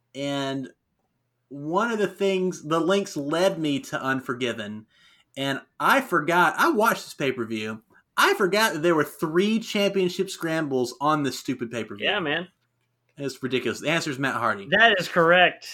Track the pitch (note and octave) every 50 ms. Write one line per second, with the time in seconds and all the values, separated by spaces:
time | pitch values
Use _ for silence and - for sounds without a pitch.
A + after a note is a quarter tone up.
0 | _ _ - C#3 C#3+ C#3+ C#3+ C#3 C#3 C3+ C3+ C3+ C3 - - _ _ _ _ _
1 | _ _ _ _ _ _ _ _ _ _ C#3 C#3+ D3 D#3 F3 G3 A3 A#3+ A3+ G#3+
2 | G3+ F3+ - - G3 G3 F#3+ F#3 F#3 F#3 F3+ - - D3+ D#3+ E3 D#3 F3 G3 G3+
3 | G3 - - D3+ C#3 C#3+ - E3 F#3 G3 F3 D#3+ D#3 D3 C#3 C3+ - - D3+ D3
4 | C3+ C3 C3 C3 B2+ - B2 B2 B2+ A#2 G#2+ A2 G#2 G#2 G#2+ G#2+ - _ _ _
5 | _ _ _ _ _ _ _ C3+ C3+ C#3 C3+ - - _ _ - D3 F#3 A#3+ C#4
6 | C4+ - F3+ D#3+ D3 D3+ E3 F3+ F3 D3+ - - A#3+ E4+ D#4 G#3 A3 A#3 G3+ -
7 | - - - - D3+ C3 B2+ A#2+ A2+ G#2+ A2+ G#2+ G#2+ A2 A2 A2 - _ _ _
8 | _ _ _ - C4 F#4 G4 - G#3 F3 F#3+ G#3 A3+ G#3+ D#3+ D#3 D#3 F3 E3+ D3+
9 | C#3+ - - - E3+ D#3 D#3 F3 G3+ G#3+ A3 A3 A3+ - - G#3 G3+ G3 F#3+ G3
10 | F#3 F3+ F3+ - F#3+ F#3+ - - E3 D#3+ D#3+ D#3+ D#3 C#3 C3+ B2+ B2 A#2+ - -
11 | C#3 D3+ D#3 D3+ C#3 B2+ B2 - - - B2+ - B2 A2 A#2+ A#2 G#2+ - G2+ G2+
12 | A#2+ D#3+ G3+ G#3 E3+ C#3+ D3+ E3+ F3+ - _ _ _ _ _ _ _ _ _ _
13 | _ _ _ - C#3 C3 - - C3 B2 B2+ B2 A#2+ A#2 G#2 - G#2+ C#3+ E3 E3
14 | D3+ D#3 C3+ C3 C#3 C3 A2 A2+ A#2 A2+ G#2 G2+ G2 C#3 F3 G#3 A3+ A#3 G#3 F#3
15 | E3+ - - F3+ E3 E3 F3 F3+ F3+ D#3+ - - - -